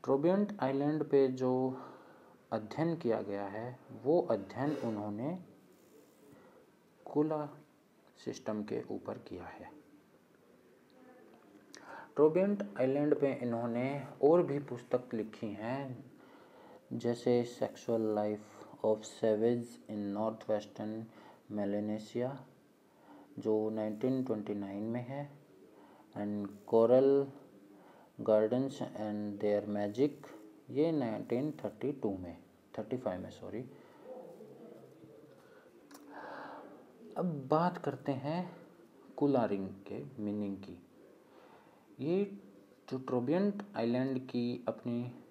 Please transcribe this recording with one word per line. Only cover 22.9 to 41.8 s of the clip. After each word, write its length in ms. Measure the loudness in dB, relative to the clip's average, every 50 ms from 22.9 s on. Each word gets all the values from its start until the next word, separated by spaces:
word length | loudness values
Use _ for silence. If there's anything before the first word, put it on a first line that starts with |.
| _ -20 -20 -20 -20 -20 -20 -16 -14 -4
जो 320 | 0 2 2 4 2 0
नाइनटीन 540 | 0 0 -2 -2 -2 0 0 2 2 2 0
ट्वेंटी 300 | 0 -2 -2 -2 -4 -4
नाइन 280 | -4 -4 -6 -6 -6 -4
में 240 | -4 -4 -4 -4
है, 320 | -6 -6 -8 -8 -10 -12 -20 -20 -20 -20 -20 -20 -20 -20 -20 -20 -20 -20 -20 -20 -14 -8 -6
and 280 | -4 -2 -2 -2 -4 -6 -8 -12 -4 6 8
Coral 520 | 8 10 10 8 8 8 8 6 6 4 0 -6 -16 -20 -20 -20 -20 -20 -20 -20 -20 -20 -20 -20 -20 -20 -20 _ -4 2
Gardens 560 | 6 6 6 6 6 4 2 0 0 -2 -6 -8
and 580 | -8 -6 -6 -4 -4 -4 -4 -4 -4 -4 0
Their 280 | 2 2 2 2 2 0
Magic, 440 | -2 0 0 -2 2 2 2 2 2 -4 -16 -18 -18 -18 -18 -20 -20 -20 -16 -6
ये 220 | 0 2 2 2 4
नाइनटीन 600 | 2 0 0 -2 -4 -2 -2 0 0 0 -2 -4
थर्टी 400 | -4 -8 -8 -6 -2 -2 -2 -2
टू 260 | 0 -2 -2 -2 -2
में, 240 | -6 -8 -12 -14 -18 -20 -20 _ _ _ -8 -8
थर्टी 180 | -6 -4 -4
फ़ाइव 240 | -2 -2 -2 -4 -4
में, 100 | -6 -10
sorry। 400 | -12 -12 -12 -10 -8 -8 -10 -10 -14 -20 -20 -20 -20 -20 -16 -16 -14 -14 -14 -16 -16 -18 -18 -18 -18 -18 -18 -18 -18 -20 -20 -20 -20 -20 -20 -20 -20 -20 -20 -20 -20 -20 -20 -20 -20 -20 -20 -20 -20 -20 -20 -20 -20 -20 -20 -18 -16 -14 -14 -12 -12 -12 -12 -12 -12 -14 -14 -16 -18 -20 -20 -20 -20 -20 -18 -12 -4
अब 320 | -2 -2 -2 -2 -4 0 4
बात 280 | 4 6 6 4 2 0
करते 340 | -4 -4 -4 -2 -2 -2 -2
हैं 440 | -2 -2 -2 -2 -2 -4 -6 -8 -16 -20 -20 -20 -20 -20 -20 -20 -20 -20 -16 -2
कुलारिंग 520 | 2 4 4 6 6 4 4 0 -2 -2 -6
के 540 | -8 -12 -12 -10 -10 -10 -10 -10 -8 -6 -4
meaning 340 | -4 -2 -2 -2 -4 -4
की। 260 | -8 -10 -14 -16 -16 -18 -20 -20 -20 -20 -20 -20 -20 -20 -20 -20 -20 -20 -20 -20 -20 -20 -20 -20 -20